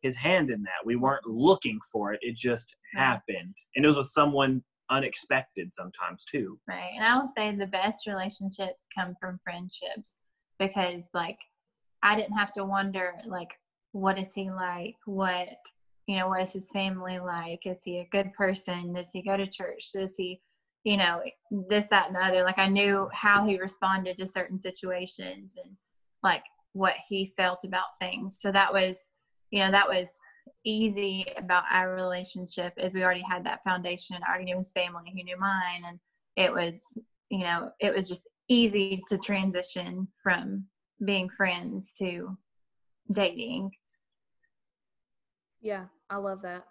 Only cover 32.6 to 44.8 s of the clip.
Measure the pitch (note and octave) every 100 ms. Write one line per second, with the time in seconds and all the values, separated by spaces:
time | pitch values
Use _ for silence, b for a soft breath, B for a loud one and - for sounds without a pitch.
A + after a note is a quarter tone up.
32.6 | F3 F3 F#3 F#3+ F#3 F3+ F3+ F3+ F3+ -
33.6 | F#3+ F#3 F3 F3+ - F3+ F3 F3+ F3+ F3+
34.6 | F#3 F#3+ F3+ F3 E3+ F#3 F3+ F3+ G3 F#3+
35.6 | F3+ F3 F3 F3 _ _ _ - F3+ -
36.6 | E3+ E3+ - - - _ _ F#3+ F3 E3+
37.6 | - - G3+ G3 F#3 F3+ - _ _ B3
38.6 | A#3 G3+ G3 F#3+ - G3 - G3+ F#3+ F3+
39.6 | F3+ F#3 F3+ F3+ F#3+ _ F#3+ F3 F#3 G3
40.6 | G3 _ _ _ G3 G3 F#3 - F#3+ F3
41.6 | F3 F#3+ F#3+ - F#3+ F3 F3+ F#3+ _ _
42.6 | _ _ _ _ - G3+ F#3+ E3+ - F3
43.6 | F#3+ - _ _ _ _ _ _ _ _
44.6 | _ _